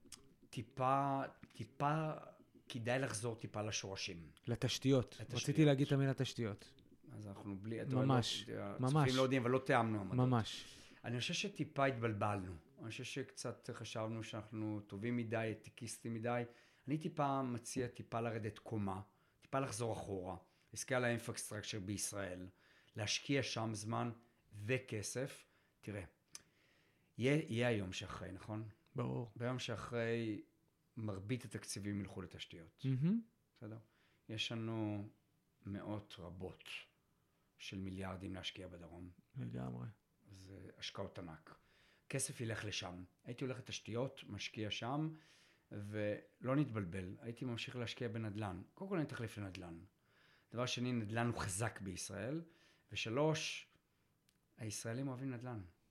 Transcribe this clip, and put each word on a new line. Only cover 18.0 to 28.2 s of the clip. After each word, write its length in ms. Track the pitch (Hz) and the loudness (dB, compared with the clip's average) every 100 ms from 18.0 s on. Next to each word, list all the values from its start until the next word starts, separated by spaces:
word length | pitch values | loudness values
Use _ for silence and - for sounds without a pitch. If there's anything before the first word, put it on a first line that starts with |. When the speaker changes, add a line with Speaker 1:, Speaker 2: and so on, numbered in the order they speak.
| 110 117 | -4 0
Speaker 1:
לרדת 380 | 117 113 104 - | 0 0 -4 -6
קומה, 420 | - 110 98 95 101 _ _ _ | -4 0 0 -2 -6 _ _ _
טיפה 180 | - 135 | -2 0
לחזור 340 | 135 104 113 | 0 0 0
אחורה, 420 | 98 - 95 92 87 - _ _ | 0 -2 -4 -4 -6 -10 _ _
להסתכל 220 | 110 - 127 | -10 0 2
על 100 | 120 | 4
ה-infrastructure 760 | 113 - - - 107 - 110 95 | 2 0 -6 -4 -6 -4 -4 -2
בישראל, 600 | 98 - 101 92 90 92 - - - - 113 | 0 0 -2 -4 -4 -10 -14 -20 -20 -12 -2
להשקיע 480 | 104 - - 139 | 0 0 2 2
שם 260 | 120 120 113 | 2 0 0
זמן 380 | 104 107 117 120 110 - _ _ 104 104 | -2 -2 0 0 -4 -14 _ _ -8 0
וכסף. 800 | 127 - 110 98 123 147 - - _ _ _ | 0 0 -4 -2 -2 -4 -6 -18 _ _ _
תראה, 220 | - 101 85 _ _ - - _ _ _ _ _ _ - | -8 -8 -8 _ _ -20 -20 _ _ _ _ _ _ 0
יהיה, 240 | 123 151 156 | 4 4 4
יהיה 180 | 113 120 | 2 4
היום 260 | 110 92 | 4 2
שאחרי, 380 | - 101 - | -4 -6 -6